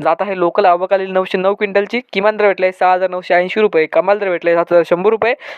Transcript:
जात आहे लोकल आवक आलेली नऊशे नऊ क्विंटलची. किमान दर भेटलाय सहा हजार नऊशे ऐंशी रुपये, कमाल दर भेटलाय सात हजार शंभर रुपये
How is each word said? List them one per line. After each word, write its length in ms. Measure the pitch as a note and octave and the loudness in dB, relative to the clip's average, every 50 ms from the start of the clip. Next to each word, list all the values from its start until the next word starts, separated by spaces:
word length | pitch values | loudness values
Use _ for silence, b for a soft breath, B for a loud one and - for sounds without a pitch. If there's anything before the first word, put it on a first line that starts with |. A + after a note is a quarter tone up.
| D3 | -2
जात 180 | D#3 E3 - | -2 0 0
आहे 180 | F#3+ G3+ F#3+ F#3 | -2 -4 -2 -2
लोकल 260 | F3 E3+ - - G3+ | -2 -2 0 2 2
आवक 280 | F3+ F3 F3 F#3 F#3 G3 | 2 2 2 0 -2 -2
आलेली 180 | F#3+ F#3+ F#3+ | -2 -2 -2
नऊशे 260 | F#3 F#3 F#3 - - | -2 -2 -2 -2 -2
नऊ 180 | F#3 F#3 G3 G#3 | -2 0 0 -2
क्विंटलची. 460 | - G#3+ G3+ F#3+ G3+ G3+ G3+ A3+ B3 B3 - - | -2 -4 -2 0 -2 -2 -2 -4 -6 -6 -4 -6
किमान 240 | F#3+ G3 G#3+ G#3+ | -2 0 0 0
दर 100 | G#3 G#3 | 2 2
भेटलाय 240 | G3+ F#3 F#3 F#3 F#3 | 0 2 2 -2 -2
सहा 220 | F#3 - F#3+ F#3 F#3 | 0 0 2 2 2
हजार 160 | F#3 F#3 F3+ | 2 0 -2
नऊशे 240 | F3+ F#3 F3 - F3+ | -4 -6 -4 0 0
ऐंशी 280 | F3+ F3+ F#3 - G#3+ | 0 0 0 0 0
रुपये, 240 | G#3+ G3+ E3 D#3+ D#3 | 0 2 2 0 0
कमाल 340 | D#3 - D#3+ E3+ F#3+ G#3 G#3+ | 2 0 0 2 2 0 0
दर 100 | G3+ F#3+ | 0 -2
भेटलाय 260 | F3 E3 - E3+ E3+ | -4 -2 0 0 0
सात 160 | E3+ E3+ - | 0 0 2
हजार 120 | F3 F3 E3 - | 2 2 2 2
शंभर 200 | F3 F3 F#3+ G#3+ | 0 0 2 0
रुपये 240 | A3+ G#3 G#3+ A3+ C4 - B B B | 0 2 0 -2 -2 -4 B B B